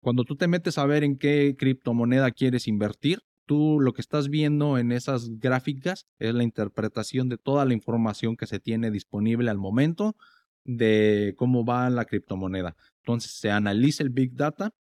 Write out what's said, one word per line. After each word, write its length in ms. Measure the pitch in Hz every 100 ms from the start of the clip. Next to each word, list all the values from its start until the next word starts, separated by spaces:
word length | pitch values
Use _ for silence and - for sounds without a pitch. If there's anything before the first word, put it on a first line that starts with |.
cuando 220 | 127 120
tú 140 | 120 143
te 100 | 175
metes 300 | 175 175 160
a 80 | 143
ver 180 | 147
en 140 | 147 135
qué 400 | 143 147 143 135
criptomoneda 720 | 131 131 - 117 117 127 131
quieres 380 | 113 131 123 -
invertir, 500 | 104 104 - 139 180 _ _ _
tú 360 | 147 151 151
lo 100 | 135
que 100 | -
estás 280 | 160 151 139
viendo 480 | 151 151 147 147 131
en 160 | 120
esas 440 | 120 123 131 120 113
gráficas 680 | 127 127 139 139 165 190 - _
es 160 | 110
la 100 | 120
interpretación 840 | 120 - 101 - 110 - 110 127 127
de 100 | 117
toda 280 | - 143 135
la 80 |
información 640 | 117 - 117 113 101 113 113
que 100 | 113
se 140 | 101
tiene 280 | - 113 113
disponible 640 | 104 - 104 110 117 120
al 60 | 101
momento 580 | 95 113 151 165 208 214 - _ _ _
de 680 | - 120 113 107 107 104 104 92
cómo 300 | 123 123 117
va 240 | 123 123
la 160 | 123 113
criptomoneda. 680 | 104 - 95 95 95 90 82 _ _
Entonces, 300 | - 117 -
se 180 | - 107
analiza 540 | 101 104 101 135 147
el 80 | 139
Big 240 | 123 131 123
Data 340 | 143 156 202 _